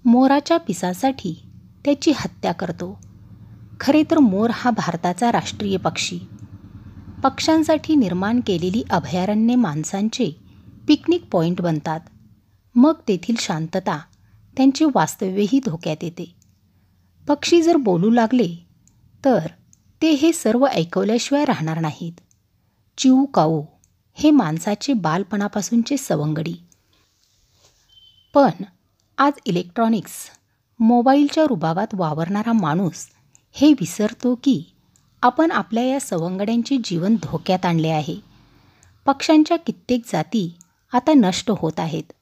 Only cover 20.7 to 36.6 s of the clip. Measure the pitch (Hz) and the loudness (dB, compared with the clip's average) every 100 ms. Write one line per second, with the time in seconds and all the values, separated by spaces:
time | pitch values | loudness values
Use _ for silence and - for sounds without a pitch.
20.7 | - 165 185 196 233 - 285 294 240 156 | 0 -2 -2 0 -2 0 0 0 -2 -2
21.7 | 160 160 - 170 170 _ _ _ _ _ | -4 -6 -6 -12 -14 _ _ _ _ _
22.7 | _ _ - 262 262 277 202 160 160 147 | _ _ 0 4 4 4 2 2 0 -6
23.7 | _ _ _ _ - 302 294 170 160 - | _ _ _ _ 0 4 4 2 -4 -4
24.7 | 208 - 247 165 170 196 208 202 214 - | -4 -2 -2 0 -2 -2 -4 -4 -4 -2
25.7 | 233 226 277 - 151 151 156 160 170 _ | -2 0 -4 -2 -4 -2 -4 -6 -10 _
26.7 | _ _ _ _ _ _ _ _ _ _ | _ _ _ _ _ _ _ _ _ _
27.7 | _ _ _ _ _ _ 294 254 - 190 | _ _ _ _ _ _ 4 4 0 -14
28.7 | _ _ _ _ - 285 285 - 175 180 | _ _ _ _ 0 0 0 -4 -4 -4
29.7 | - 226 220 - - - _ _ _ _ | -2 0 0 -4 -18 -20 _ _ _ _
30.7 | _ 226 240 240 277 294 - 311 202 160 | _ 2 4 4 4 4 2 0 0 -2
31.7 | 165 220 190 165 151 165 202 220 226 165 | -2 -4 -4 -4 -2 -4 -4 0 0 2
32.7 | 160 185 - - _ _ _ _ - 294 | 0 -2 -6 -20 _ _ _ _ 2 4
33.7 | 285 170 - 214 - 247 247 - 190 - | 4 0 -2 -4 -2 -4 0 0 -2 -4
34.7 | _ _ _ _ _ 254 277 330 226 - | _ _ _ _ _ 0 2 0 0 -4
35.7 | 226 254 269 - 180 165 190 208 233 | -2 -2 -4 -4 -4 -4 -4 -2 -2